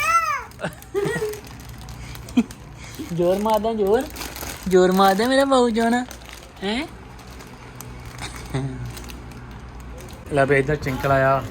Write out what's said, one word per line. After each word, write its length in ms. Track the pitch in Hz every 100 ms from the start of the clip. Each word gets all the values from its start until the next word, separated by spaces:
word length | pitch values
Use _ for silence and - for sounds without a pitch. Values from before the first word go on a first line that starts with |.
| 622 679 640 554 466 - - - - 392 403 466 427 - - - - - - - - - - - - - - - - - -
ਜ਼ੋਰ 240 | 170 175 196
ਮਾਰਦਾ, 360 | 214 214 220
ਜ਼ੋਰ। 300 | 220 196 233 302 - - - - - -
ਜ਼ੋਰ 240 | 185 185
ਮਾਰਦਾ 360 | 185 196 190 240
ਮੇਰਾ 180 | 269 277
ਬਾਊ 240 | 262 247
ਜਾਣਾ। 360 | 220 233 240 247 - - - - -
ਹੈਂ? 240 | 196 233 320 - - - - - - - - - - - - - - - - 131 135 127 120 - - - - - - - - - - - - - -
ਲੈ 120 | 143 135
ਬਈ 140 | 139
ਇੱਧਰ 160 | 135 151
ਚਿੰਕਲ 360 | 143 131 139
ਆਇਆ। 320 | 135 135 135 113